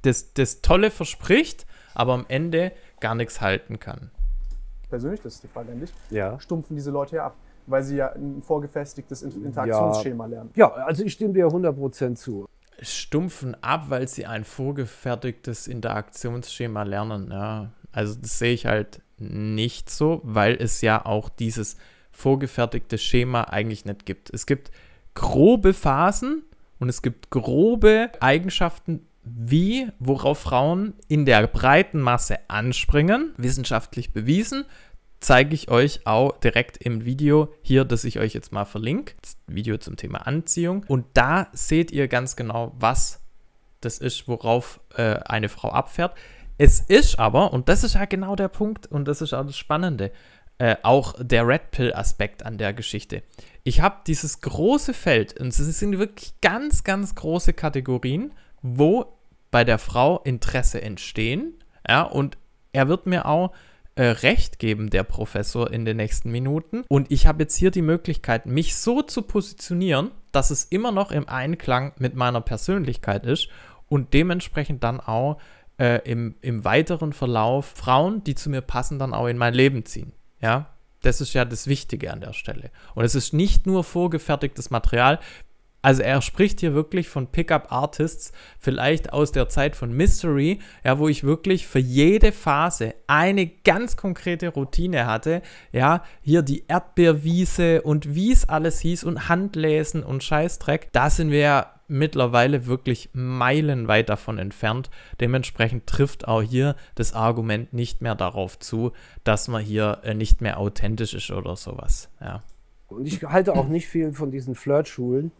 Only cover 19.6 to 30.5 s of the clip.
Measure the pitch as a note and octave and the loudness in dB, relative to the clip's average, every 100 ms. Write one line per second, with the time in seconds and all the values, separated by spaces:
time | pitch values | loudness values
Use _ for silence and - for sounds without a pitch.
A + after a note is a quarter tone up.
19.6 | A#2 - - - D3+ E3+ A#2+ G#2+ G2+ B2 | -4 -6 -10 0 0 0 -2 2 2 2
20.6 | A#2 - A2+ G#2+ - G#2+ - - A#2 A2+ | -2 0 2 0 0 -4 -4 -6 -6 -6
21.6 | G#2 - - _ _ - C3+ C3+ C3+ - | -8 -12 -20 _ _ -4 0 0 0 -4
22.6 | A#2 A#2+ - A2 - B2 B2 A#2+ - G#2+ | -2 -4 -6 -4 2 2 2 -2 -2 -4
23.6 | A2 G#2+ G2+ G2+ - F#2 - - - C#3 | -4 -6 -10 -12 -10 -12 -10 -12 -4 -4
24.6 | - - - - - - - C3 E3+ A#3 | -4 -18 -20 -20 -18 -4 0 6 6 8
25.6 | G3 F#3+ D#3 C3+ F3 G3+ B3+ D#4 - _ | 4 2 0 2 0 0 -4 -6 -8 _
26.6 | - - B2 B2+ B2 A#2 - C3+ A#2+ C3 | -20 -6 -6 -4 -6 -6 -4 -4 0 2
27.6 | G3+ A#3+ G#3+ G#3+ A#3 - C3 D3+ F#3 - | 2 6 6 6 2 0 2 2 0 0
28.6 | F3 - - E3 _ _ A#2 A#2+ A#2 D3 | -2 -2 -8 -8 _ _ -16 -10 2 2
29.6 | F#3+ B3 B3 - B2 C3+ C#3 D3 - | 4 0 -4 -6 -2 0 0 0 0